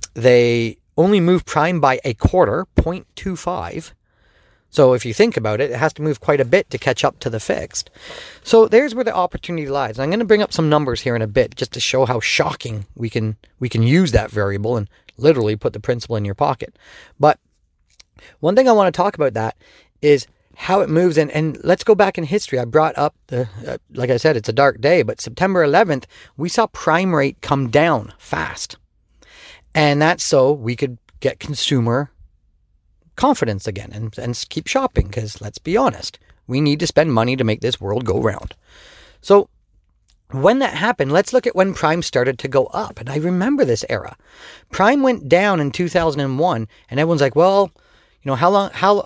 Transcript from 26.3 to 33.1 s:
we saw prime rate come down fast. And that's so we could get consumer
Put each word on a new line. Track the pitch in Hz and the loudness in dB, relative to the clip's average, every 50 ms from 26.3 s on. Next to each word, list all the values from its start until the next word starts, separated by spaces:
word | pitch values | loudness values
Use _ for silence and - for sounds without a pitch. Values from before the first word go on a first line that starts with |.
| _ - | _ -8
we | 151 175 | -8 -4
saw | - - 220 - | 0 -2 -2 -2
prime | - - - 165 156 170 190 185 170 | -4 -4 0 0 2 2 2 0 0
rate | 151 139 139 - - | 0 0 -2 -4 -6
come | - - 143 139 135 120 | -6 -4 -2 -2 -2 2
down | 113 143 160 170 151 117 107 - - | 2 2 2 2 0 -2 -4 -8 -18
fast. | _ - - - 165 80 - - - - - - _ _ _ _ _ _ _ _ _ _ _ _ - - - - - _ _ - | _ -10 -8 -8 -6 -6 -8 -10 -12 -14 -14 -16 _ _ _ _ _ _ _ _ _ _ _ _ -20 -20 -20 -20 -20 _ _ -2
And | 160 151 147 143 143 | 0 2 2 2 2
that's | 151 160 175 165 - | 2 2 0 0 -2
so | - 160 139 131 139 | 2 4 4 4 4
we | 151 143 113 113 123 | 2 0 -2 -6 -4
could | - 143 131 123 - _ _ _ - | -4 -4 -6 -6 -10 _ _ _ -4
get | - 135 - - | -4 -4 -4 -4
consumer | - - 147 - - - 147 127 117 117 117 135 147 - _ _ - - _ _ _ _ _ _ _ _ _ _ _ _ _ _ _ _ | -10 -10 -8 -6 -2 -2 0 0 0 0 0 -2 -2 -6 _ _ -20 -20 _ _ _ _ _ _ _ _ _ _ _ _ _ _ _ _